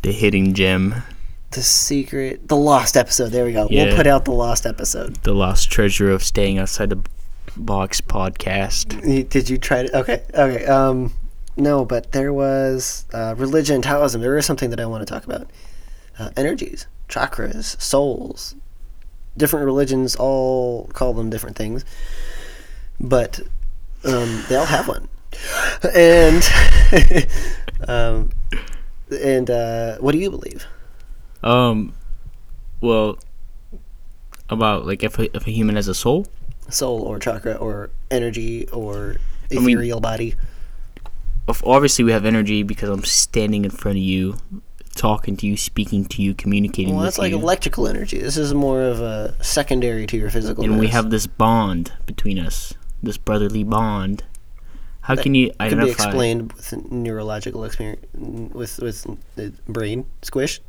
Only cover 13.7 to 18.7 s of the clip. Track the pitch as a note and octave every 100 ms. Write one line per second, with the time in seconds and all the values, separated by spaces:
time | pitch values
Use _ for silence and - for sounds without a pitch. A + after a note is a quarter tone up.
13.7 | C#3 C3 D3 C#3+ A#2 A#2+ D3 C#3+ D3 B2+
14.7 | A#2 A2+ A2 G#2 - - A#3 B3 - -
15.7 | - - - - - A2 - C#3+ - -
16.7 | - - - - - - - G#2+ G#2 G#2+
17.7 | - - C#3 C#3+ B2 - - - - -